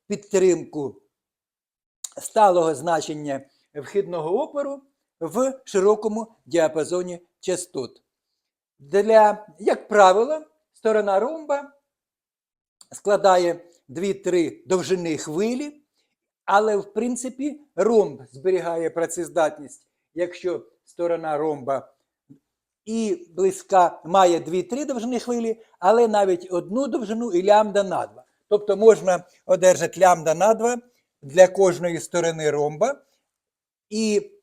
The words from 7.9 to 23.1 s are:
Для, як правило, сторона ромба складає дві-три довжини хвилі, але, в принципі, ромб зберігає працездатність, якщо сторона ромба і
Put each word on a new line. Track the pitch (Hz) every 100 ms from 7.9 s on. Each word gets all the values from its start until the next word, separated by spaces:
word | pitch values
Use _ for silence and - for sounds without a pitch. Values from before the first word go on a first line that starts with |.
| _ _ _ _ _ _ _ _ _
Для, | 143 185 208 220 208 208 - _
як | - 214 -
правило, | 208 190 185 247 311 311 _ _
сторона | _ 220 214 202 196
ромба | 240 320 302 285 285 _ _ _ _ _ _ _ _ _ _ _ _
складає | - - 202 196 180 175 170 - _ _
дві-три | 135 196 190 - 180 156 110 -
довжини | 185 143 185 170 151
хвилі, | - 151 214 254 294 294 _ _ _ _ _ _ -
але, | 196 214 208
в | 190
принципі, | - 240 247 254 - 285 - _ -
ромб | 202 233 170 131 127
зберігає | 135 156 185 170 165 165
працездатність, | 165 165 175 160 151 151 151 139 - _ _ _
якщо | 156 175 - 180 160 - _
сторона | _ - 170 170 160 147
ромба | 156 147 127 135 - _ _ _ _ - _ _ _ _ -
і | 226 214